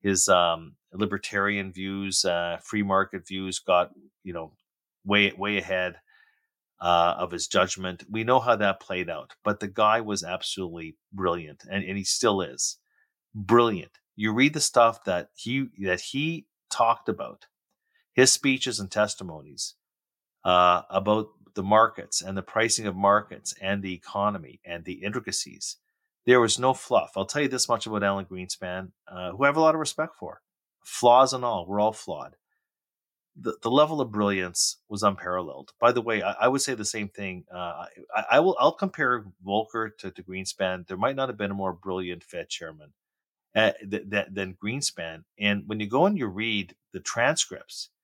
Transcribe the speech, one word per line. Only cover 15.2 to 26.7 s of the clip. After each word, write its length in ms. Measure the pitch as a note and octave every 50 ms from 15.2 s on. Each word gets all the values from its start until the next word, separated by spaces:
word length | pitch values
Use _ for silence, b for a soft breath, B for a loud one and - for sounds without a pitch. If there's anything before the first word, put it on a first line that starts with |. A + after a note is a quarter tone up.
| - _ _
he, 340 | - - A2+ B2+ C#3 C3+ A#2+ _ F#2+ G2
that 180 | F#2+ F2+ F2+
he 460 | - - - C#3 D3+ D#3+ E3 G3+ _ _ _ _ _ _
talked 380 | - - A#2+ A2+ A#2 - _
about, 380 | - G#3+ - - - - _ - _ _ _ _ _ _ _ _ _ _ _ _ _
his 180 | _ - C3 B2+
speeches 520 | - - - C#3 C3 B2+ - C3 A2+ G#2
and 100 | G2 F#2
testimonies, 840 | - G#2+ G#2 G#2 - - G2 F2 D#2+ D#2 C#2+ D2+ C#2 - - - - _ _ _ _ _ _ _ _ _ _ _ _ _ _
uh, 380 | F#2 F2+ F2+ F2+ F2+ F2+ F2 - _
about 400 | G2 G2 G2 G#2 G#2+ A2 G#2+ - _ _ _ _ _
the 100 | G#2 F#2+
markets 580 | G2 G#2+ A2 A2+ A2+ - - - - - -
and 140 | E2 F#2+ G2
the 80 | G2 F2+
pricing 440 | - - A2 A2+ A2+ - - A2
of 80 | G#2 F2+
markets 580 | F#2+ G2+ G2 G2+ G#2+ G#2 - - - _ - - -
and 200 | - F#2+ G2+ G2+
the 120 | F#2+ F#2+ F#2
economy 680 | F2 _ - - G2+ G2+ G#2 G2+ F2+ D#2 B1+ B1+ _ _
and 180 | - F2 E2+ E2+
the 200 | F#2 F2+ - F#2
intricacies. 720 | G#2 G#2+ C3 - G2 - - - - - - - - - _ _ _ _ _ _ _ _ _ _
There 140 | B2 B2+ B2+
was 180 | A#2 G#2+ G#2
no 160 | A#2+ B2+ C3